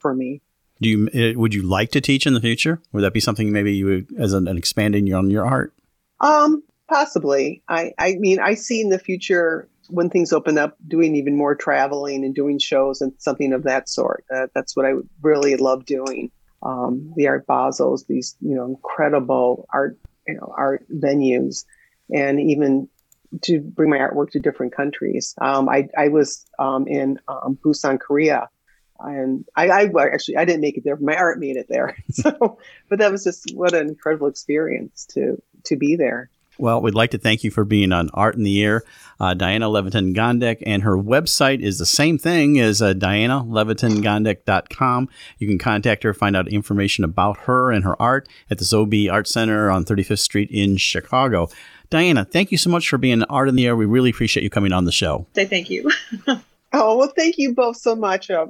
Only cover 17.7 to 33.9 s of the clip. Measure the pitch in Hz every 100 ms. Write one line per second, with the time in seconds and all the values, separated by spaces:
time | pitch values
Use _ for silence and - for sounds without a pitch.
17.7 | 131 135 131 - 135 123 - 151 131 123
18.7 | 135 - - 151 143 127 131 123 123 -
19.7 | 135 139 - - _ - 160 - - 139
20.7 | 139 - 156 139 143 135 127 135 - -
21.7 | _ _ _ - 143 139 143 151 147 143
22.7 | 135 - _ _ _ - 160 - 160 147
23.7 | - 156 143 135 143 143 143 143 - 127
24.7 | - 143 143 - - - - 135 139 135
25.7 | 139 139 - 147 151 143 - _ - 135
26.7 | 131 135 143 135 139 - 135 - 139 156
27.7 | 147 143 131 - 143 156 135 117 _ _
28.7 | _ _ - - 139 131 131 - - 175
29.7 | 190 208 165 139 - - 131 175 165 147
30.7 | 139 143 147 147 160 175 - 143 131 -
31.7 | 127 131 - - - - 277 226 - -
32.7 | - - 202 208 196 190 165 - - 180
33.7 | 170 151